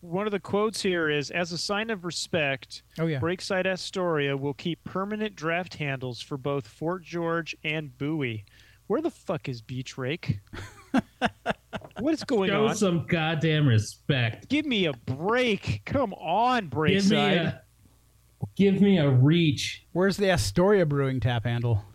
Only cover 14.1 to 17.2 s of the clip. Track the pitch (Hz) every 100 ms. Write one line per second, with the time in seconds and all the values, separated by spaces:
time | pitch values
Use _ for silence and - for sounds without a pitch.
14.1 | 143 117 107 - 285 302 226 175 127 -
15.1 | 135 175 240 254 196 - - - 262 247
16.1 | - 175 185 240 247 185 135 156 196 196
17.1 | -